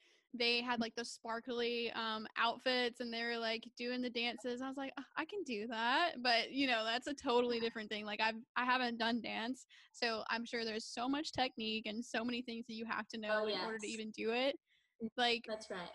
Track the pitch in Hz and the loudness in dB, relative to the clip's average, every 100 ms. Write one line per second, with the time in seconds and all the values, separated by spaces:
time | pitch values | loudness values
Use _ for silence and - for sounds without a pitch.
0 | _ _ _ 233 233 240 247 240 226 233 | _ _ _ 0 4 4 2 0 0 -2
1 | 240 - 233 226 226 240 233 240 233 - | -6 -8 -4 -4 -2 -2 0 0 -2 -2
2 | 226 220 220 - 226 233 262 254 247 233 | -2 -2 -4 2 2 2 2 2 2 -2
3 | 247 226 233 233 226 226 233 - 240 247 | -6 -2 -2 0 0 -2 -4 -6 -4 0
4 | 247 240 240 233 247 247 262 269 269 - | 0 0 0 -2 -4 -4 -4 -6 -6 -8
5 | 262 - 311 415 311 214 226 226 233 277 | -8 -6 -4 -6 -4 -4 -2 -2 2 4
6 | 349 - 247 233 135 262 277 226 220 233 | 4 2 4 4 4 2 4 4 2 0
7 | 294 285 269 240 247 233 226 226 214 214 | -2 -4 4 4 4 2 0 -2 -4 -4
8 | 208 208 220 226 240 - 247 254 247 233 | -4 2 2 0 -4 0 4 4 4 2
9 | 226 233 208 208 226 262 - - - - | 2 2 0 -2 -2 -4 -10 -20 -20 -2
10 | 233 220 - 226 233 240 226 214 - - | 0 0 0 -2 -2 -2 -2 -2 -4 -4
11 | 247 285 320 - 254 - 220 220 220 214 | 0 0 -2 0 0 0 -2 -2 -2 -6
12 | 233 233 240 240 247 233 226 220 226 - | -2 -2 0 -2 -4 -6 -8 -6 -2 -2
13 | 220 226 214 214 214 196 220 220 208 220 | -2 -6 0 2 2 0 -2 -4 -4 -4
14 | 220 214 214 233 262 302 - _ _ _ | -6 -4 0 2 0 -2 -10 _ _ _
15 | 226 - 240 233 233 214 - 196 175 | -8 0 2 2 -2 -8 -6 -6 -6